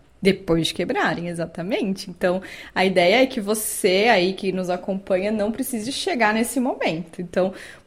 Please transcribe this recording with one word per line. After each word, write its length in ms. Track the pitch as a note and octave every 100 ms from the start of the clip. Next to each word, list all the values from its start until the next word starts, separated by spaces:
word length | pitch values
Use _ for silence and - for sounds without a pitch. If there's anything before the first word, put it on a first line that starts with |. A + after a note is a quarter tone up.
| _ _
Depois 440 | F#3+ F#3 - E3 D#3
de 60 |
quebrarem, 520 | - F3+ G4+ A#3 D#3+ F3
exatamente. 800 | E3 E3+ - F3 G4+ G#3 G3 -
Então, 320 | F3 F#3 F#3 F#3+ - -
a 120 | - F#3+
ideia 360 | F3+ F3 A#3
é 20 | C4+
que 140 | A#3
você 680 | G3 A3 - - G3 F#3 A#3
aí 260 | G3+ F3+
que 180 | F#3+ F#3+
nos 180 | F#3 F3+
acompanha 600 | F3+ G3+ G3 - F#3 G3+
não 180 | A3 G#3
precise 400 | A3+ C4 A3+ A3
chegar 420 | - F#4+ C#4 G#3+
nesse 280 | A3 A#3 C#4
momento. 600 | B3 G#4+ G#4+ E3 - -
Então, 320 | F3 F#3+ F#3 - - -